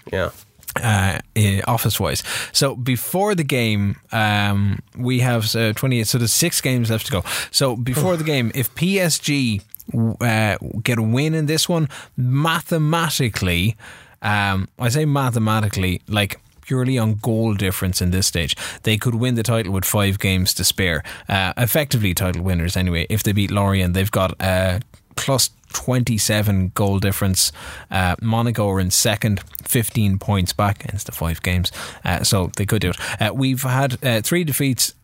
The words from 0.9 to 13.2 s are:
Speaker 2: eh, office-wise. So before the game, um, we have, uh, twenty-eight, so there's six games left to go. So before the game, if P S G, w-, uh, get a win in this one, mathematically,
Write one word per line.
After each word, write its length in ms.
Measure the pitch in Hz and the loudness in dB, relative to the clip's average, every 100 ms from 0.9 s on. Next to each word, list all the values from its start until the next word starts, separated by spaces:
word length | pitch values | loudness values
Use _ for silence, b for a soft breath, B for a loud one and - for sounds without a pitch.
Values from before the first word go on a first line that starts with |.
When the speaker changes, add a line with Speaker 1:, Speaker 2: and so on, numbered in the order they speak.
| 101 95 85 - - | 2 2 -2 -4 0
Speaker 2:
eh, 260 | 101 98 - | 2 2 0
office-wise. 560 | 117 113 - 90 - B B B | 0 0 0 -2 -2 B B B
So 220 | - 139 127 | -2 -2 -2
before 600 | 127 120 - 180 208 185 | -2 -2 -2 0 0 0
the 80 | |
game, 540 | 139 131 113 104 101 - - | 0 0 2 2 0 -2 -4
um, 680 | 117 107 104 101 101 101 98 - - | 0 2 2 2 2 0 -2 -6 -6
we 220 | 123 127 | -2 2
have, 340 | 127 117 110 113 | 2 2 0 0
uh, 180 | 113 | 0
twenty-eight, 340 | 107 135 123 107 | 0 0 0 0
so 100 | 123 | 0
there's 160 | 117 | 0
six 260 | - 170 - | 2 0 0
games 280 | 139 127 113 | 0 0 0
left 160 | 110 - | 0 -2
to 40 | |
go. 120 | 90 B B B | -4 B B B
So 240 | - 139 120 | 0 0 0
before 420 | 123 123 185 175 | -2 0 0 0
the 60 | |
game, 280 | 156 139 117 135 | 0 0 0 0
if 180 | 123 | -4
P 260 | - 175 196 | 0 0 2
S 200 | 175 - | 2 0
G, 420 | - 143 123 101 - - - | 0 0 2 0 -4 -14 -6
w-, 240 | 120 113 - | 0 0 0
uh, 360 | 123 110 107 95 - - | 0 2 2 0 -4 -4
get 160 | 113 113 | -2 0
a 60 | |
win 320 | 110 123 151 160 | 2 2 2 0
in 100 | 147 | 0
this 240 | 156 - | 0 0
one, 200 | 170 151 B B - | 0 0 B B -4
mathematically, 1600 | 123 135 160 170 - 165 151 170 165 - | 0 2 2 0 0 0 2 2 0 0